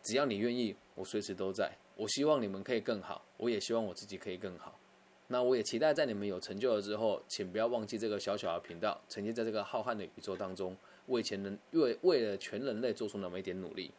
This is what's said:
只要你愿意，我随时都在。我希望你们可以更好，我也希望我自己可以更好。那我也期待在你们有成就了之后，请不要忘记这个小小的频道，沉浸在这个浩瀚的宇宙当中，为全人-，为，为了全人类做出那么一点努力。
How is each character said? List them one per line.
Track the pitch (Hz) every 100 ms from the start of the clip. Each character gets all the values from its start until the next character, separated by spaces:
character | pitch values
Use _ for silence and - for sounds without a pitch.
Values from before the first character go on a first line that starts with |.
只 | - 120
要 | 143
你 | 101
愿 | 117 120
意， | 113 95 - -
我 | 95
随 | 107
时 | 98 98
都 | 95
在。 | 98 92 - - -
我 | 104
希 | 135 147
望 | 147
你 | 107
们 | 95
可 | 101
以 | 117
更 | 104 107
好， | 90 90 - -
我 | 117
也 | 107
希 | -
望 | 113 107
我 |
自 | 87 101
己 | 95
可 | 107
以 | 90
更 | 98 87
好。 | - - - - - - -
那 | 123
我 | 127 127
也 |
期 | 104 117
待 | 156
在 | 151 143
你 |
们 | 104 101
有 | 92
成 | - 98
就 | 123 107
了 |
之 | 101 107
后， | 113 98 -
请 | - 95
不 | 98
要 | 113
忘 | 120 107
记 | 110
这 | 110
个 | 101
小 | 101 101
小 | 90
的 | 85
频 | - 85
道， | 107 - -
沉 | -
浸 | 104
在 | 117
这 | 113
个 | 107
浩 | 101 117
瀚 | 113 110
的 |
宇 | 90 -
宙 | - 95
当 | 98 92
中， | 92 92 - - -
为 | 127
全 | 107 101
人-， | 98 98 -
为， | 165 131 -
为 | 180 151
了 | 110 98
全 | - 104
人 | 135 110
类 | 123
做 | 107 107
出 | 101
那 | 90
么 | 90
一 |
点 | 92 92
努 | 90 -
力。 | 87